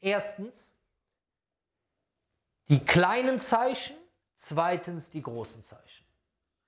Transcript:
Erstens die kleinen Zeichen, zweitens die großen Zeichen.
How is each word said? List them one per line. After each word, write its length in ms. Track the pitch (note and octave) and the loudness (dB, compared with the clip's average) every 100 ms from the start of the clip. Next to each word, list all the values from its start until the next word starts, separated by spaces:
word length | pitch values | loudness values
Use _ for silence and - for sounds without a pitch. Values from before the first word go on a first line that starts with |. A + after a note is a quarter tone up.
Erstens 760 | G3 G3+ G3+ - G#3+ - - _ _ _ _ _ _ _ _ _ _ _ _ _ _ _ _ _ _ _ _ | -2 -2 -2 -8 -12 -14 -20 _ _ _ _ _ _ _ _ _ _ _ _ _ _ _ _ _ _ _ _
die 160 | C#3+ | 2
kleinen 560 | - E3 F3+ A#3 B3+ C4 | 6 4 6 4 2 0
Zeichen, 560 | - A#3 B3+ C4+ - D4+ - _ _ | 2 2 2 0 -6 -12 -20 _ _
zweitens 760 | _ - D#3 E3+ F3+ F3 E3+ - | _ -6 0 0 0 -4 -10 -10
die 120 | D#3 | -10
großen 400 | B2+ A#2 G#2+ A2+ | -8 -8 -10 -12
Zeichen. 440 | - - _ - _ _ _ _ _ _ | -20 -20 _ -20 _ _ _ _ _ _